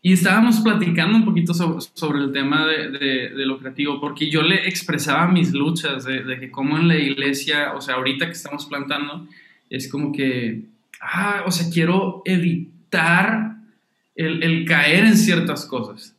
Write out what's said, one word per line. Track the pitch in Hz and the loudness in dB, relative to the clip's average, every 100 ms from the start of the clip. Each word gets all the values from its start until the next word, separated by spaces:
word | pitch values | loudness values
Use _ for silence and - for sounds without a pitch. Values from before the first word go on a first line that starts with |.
Y | 180 | 4
estábamos | 185 185 208 240 220 | 4 6 6 6 4
platicando | 226 185 175 170 170 226 | 4 2 2 0 2 2
un | 190 | 4
poquito | 170 170 | 2 0
so-, | 170 170 - - | 0 0 -2 -8
sobre | - 156 143 | -8 -4 -2
el | 139 | -2
tema | 135 139 151 156 | -2 0 0 0
de, | 156 120 | 0 -4
de, | 139 139 131 123 | -4 -2 -2 -4
de | 135 135 | -4 -4
lo | 135 | -4
creativo, | 131 131 143 135 | -8 -4 -4 -2
porque | 143 - 151 | -6 -4 -2
yo | 156 | 0
le | 160 190 185 | 2 2 0
expresaba | 185 - 147 156 143 175 | -6 -6 -6 -2 0 4
mis | 180 147 | 2 2
luchas | 139 147 - 151 131 127 | 0 0 0 -4 -6 -6
de, | 131 | -6
de | 131 127 | -6 -10
que | 131 | -10
como | - 135 156 | -4 -2 2
en | 170 | 4
la | 156 | 4
iglesia, | 139 135 139 139 - 147 143 139 | 2 -2 -2 -2 -2 -2 -2 -6
o | |
sea, | 135 127 | -6 -4
ahorita | 131 135 165 | -2 -2 -4
que | |
estamos | - - 139 - | -6 -10 -12 -10
plantando, | 143 139 147 147 147 - - - _ _ | -10 -6 -6 -6 -12 -16 -20 -20 _ _
es | 127 - | -10 -8
como | 143 143 | -6 -6
que, | - 135 123 117 107 - _ _ - | -2 -2 -2 -4 -6 -12 _ _ -14
ah, | - 180 202 202 185 | -8 -4 -2 -2 -2
o | |
sea, | 165 170 | -2 -2
quiero | 170 160 190 190 - | 0 2 2 0 -6
evitar | - 185 170 170 - - _ 180 165 175 202 220 220 - - _ _ _ _ - | -2 0 2 -2 -6 -16 _ 0 2 4 2 0 -4 -8 -20 _ _ _ _ -6
el, | 160 165 | -4 0
el | 165 165 165 | 0 0 2
caer | 156 147 175 220 | 2 6 6 8
en | 208 | 6
ciertas | - 170 - 139 - | 6 2 0 -4 -6
cosas, | 127 107 - - | -8 -8 -12 -20